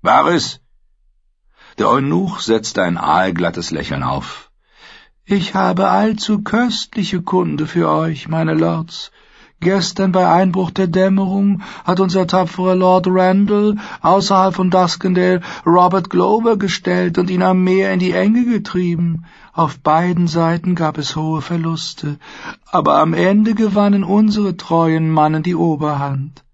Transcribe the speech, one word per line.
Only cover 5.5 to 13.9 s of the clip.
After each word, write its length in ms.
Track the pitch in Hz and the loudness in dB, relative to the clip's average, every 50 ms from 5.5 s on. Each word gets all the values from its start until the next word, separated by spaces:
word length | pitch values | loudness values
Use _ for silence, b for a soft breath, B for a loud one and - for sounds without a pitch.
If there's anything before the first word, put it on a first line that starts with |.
| - | -2
habe 340 | 190 190 180 185 175 196 - | -2 0 0 0 0 2 2
allzu 540 | 185 196 208 220 220 214 - - 208 208 | 2 2 2 0 -2 -4 -2 -2 -2 -2
köstliche 800 | 208 - - 226 247 240 - - - _ - 220 185 165 190 180 | -2 -2 -2 0 0 0 -2 -6 -8 _ -6 -6 -4 -4 -4 -6
Kunde 440 | 170 - 185 185 180 165 151 143 156 | -4 0 0 0 0 0 -2 -4 -6
für 220 | - - 170 170 156 | -4 -2 0 0 2
euch, 400 | 156 156 160 165 160 131 - - | 0 0 0 -2 -4 -6 -8 -6
meine 240 | 160 160 160 160 | -4 -2 -2 0
Lords. 600 | 160 156 165 170 165 160 165 165 - - - - b b b b b b b b b b | 0 0 0 0 0 -2 -6 -8 -12 -16 -16 -18 b b b b b b b b b b
Gestern 500 | - 180 196 196 170 - - - 190 190 | -2 0 0 0 -2 -4 -2 -2 0 2
bei 180 | 180 185 180 - | 2 2 4 4
Einbruch 440 | 160 175 190 190 170 190 185 165 | 4 4 4 2 0 -2 -4 -2
der 160 | - - 190 180 | -2 -2 -2 0
Dämmerung 760 | 160 185 190 190 190 196 190 185 190 196 202 202 196 B B B B B B | 2 2 2 2 2 2 0 0 0 0 2 2 0 B B B B B B
hat 160 | - 185 185 | -2 0 2
unser 260 | 190 185 175 190 185 | 2 2 2 0 0
tapferer 480 | 175 180 185 180 170 - - 185 185 185 | 2 2 0 0 0 -2 -2 0 0 2
Lord 320 | 185 185 185 185 185 180 185 | 2 4 4 4 4 2 2
Randall 680 | 185 185 185 185 190 196 202 202 208 208 208 214 208 208 B B | 2 2 4 4 4 4 2 2 2 2 2 0 0 -2 B B